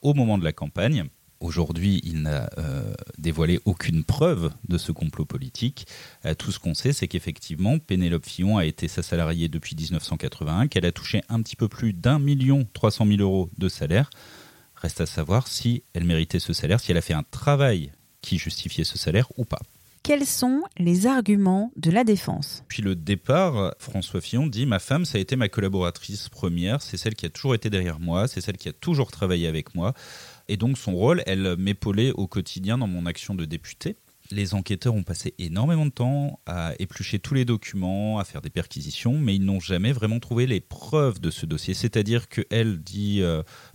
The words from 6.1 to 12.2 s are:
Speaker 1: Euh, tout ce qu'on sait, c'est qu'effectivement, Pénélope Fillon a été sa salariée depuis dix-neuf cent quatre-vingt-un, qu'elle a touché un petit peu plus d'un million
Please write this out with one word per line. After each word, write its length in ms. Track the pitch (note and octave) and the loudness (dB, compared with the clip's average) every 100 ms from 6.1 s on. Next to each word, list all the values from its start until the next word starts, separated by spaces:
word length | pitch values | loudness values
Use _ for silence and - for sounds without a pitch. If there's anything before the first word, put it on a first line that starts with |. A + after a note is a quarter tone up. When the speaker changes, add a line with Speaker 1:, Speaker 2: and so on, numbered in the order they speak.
| - - | -8 -4
Speaker 1:
Euh, 80 | |
tout 180 | D#2+ - | -4 -4
ce 80 | - | -4
qu'on 140 | F2 | -4
sait, 180 | - C3 | 0 0
c'est 160 | C#3+ F2 | 0 -2
qu'effectivement, 720 | E2+ E2 D2 - D#2 G2 D#3 | -4 -4 -8 -6 -2 2 2
Pénélope 460 | - F#2 F2 E2+ - | 2 2 2 0 -2
Fillon 320 | - F#2+ G#2+ | -2 2 4
a 80 | D#2+ | 2
été 240 | - D#2+ | 0 -4
sa 120 | - | -4
salariée 440 | - E2+ D#2+ E2+ E2 | -2 0 2 0 0
depuis 260 | D#2+ - | -2 -6
dix-neuf 300 | D#2 D#2 E2 | -6 -4 -4
cent 140 | - E2+ | -4 -4
quatre-vingt-un, 500 | - - D2+ E2+ C#3+ | -6 -4 -2 2 2
qu'elle 180 | - E2+ | 2 0
a 60 | |
touché 300 | - - G#2 - | 0 -2 -2 0
un 120 | A2+ | -2
petit 140 | A2 - | -4 -2
peu 140 | A2 | -2
plus 240 | - A2+ | 0 -2
d'un 260 | F2+ A#2+ | 0 2
million 480 | D3 | 4